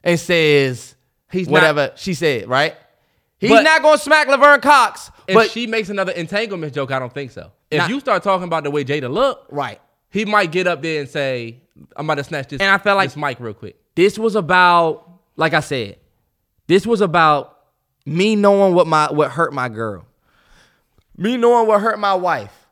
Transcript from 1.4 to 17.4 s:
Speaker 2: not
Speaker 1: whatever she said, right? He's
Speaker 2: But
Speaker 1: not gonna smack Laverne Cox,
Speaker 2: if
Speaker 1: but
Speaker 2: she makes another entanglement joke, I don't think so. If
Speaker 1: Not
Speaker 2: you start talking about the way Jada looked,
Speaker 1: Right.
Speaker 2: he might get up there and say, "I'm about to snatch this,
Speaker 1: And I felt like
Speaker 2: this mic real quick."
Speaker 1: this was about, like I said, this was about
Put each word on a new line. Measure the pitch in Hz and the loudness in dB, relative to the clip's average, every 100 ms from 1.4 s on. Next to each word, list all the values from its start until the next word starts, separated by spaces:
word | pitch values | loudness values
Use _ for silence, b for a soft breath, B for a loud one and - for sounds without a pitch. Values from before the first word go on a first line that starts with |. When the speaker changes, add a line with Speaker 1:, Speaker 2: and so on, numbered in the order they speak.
| 175 | 0
Speaker 2:
not | |
Speaker 1:
whatever | 151 160 147 139 - | 4 4 2 -2 -4
she | 190 | -8
said, | 151 160 123 98 | -2 -2 -2 -2
right? | 127 156 - _ _ _ _ _ _ | 0 -2 -4 _ _ _ _ _ _
He's | 220 | 4
Speaker 2:
But | 285 | 4
Speaker 1:
not | 311 320 | 6 4
gonna | 302 302 | 4 2
smack | 285 302 277 | 4 2 2
Laverne | 269 285 285 | 4 6 6
Cox, | 277 285 220 - - _ - | 6 4 4 -2 -20 _ 2
Speaker 2:
if | |
Speaker 1:
but | 196 214 | 2 2
Speaker 2:
she | 226 233 | -2 -6
makes | 226 190 | -6 -6
another | 202 185 | -6 -6
entanglement | 180 165 202 226 185 151 | -6 -6 -6 -6 -8 -8
joke, | 135 135 | -8 -6
I | 131 | -6
don't | 127 | -6
think | 143 135 | -12 -14
so. | - - _ _ | -16 -20 _ _
If | 156 | -4
Speaker 1:
Not | 175 | -2
Speaker 2:
you | 269 | -4
start | 262 190 | -2 -2
talking | 196 185 180 | 0 -2 -2
about | 160 | -6
the | 143 | -4
way | 147 | -6
Jada | 135 151 123 | -4 -6 -4
looked, | 160 269 - _ | -2 -2 -4 _
Speaker 1:
Right. | 143 131 98 _ _ _ | -10 -10 -12 _ _ _
Speaker 2:
he | 202 214 | -8 -2
might | 208 185 | -2 0
get | 175 180 | -2 -2
up | 160 | -4
there | 160 156 | -6 -6
and | 135 | -6
say, | 151 135 127 117 123 _ _ - - | -6 -6 -6 -10 -16 _ _ -20 -10
"I'm | 151 | -6
about | 143 | -4
to | |
snatch | 139 151 131 | -4 -10 -10
this, | 139 | -4
Speaker 1:
And | 196 | -2
I | 196 | 0
felt | 208 196 | 0 0
like | 185 | -2
Speaker 2:
this | 147 | -4
mic | 143 123 | -8 -8
real | 117 | -12
quick." | 101 104 _ _ - | -14 -18 _ _ 0
Speaker 1:
this | 190 208 | 0 2
was | 226 208 | -2 -2
about, | 156 180 180 175 165 151 _ _ _ - | 0 2 4 4 2 -4 _ _ _ -4
like | 156 | 0
I | 151 | 0
said, | 147 135 101 - _ _ _ _ _ _ - | -2 -6 -6 -12 _ _ _ _ _ _ 0
this | 185 214 | 0 2
was | 226 | 0
about | 202 170 160 147 | 0 2 4 2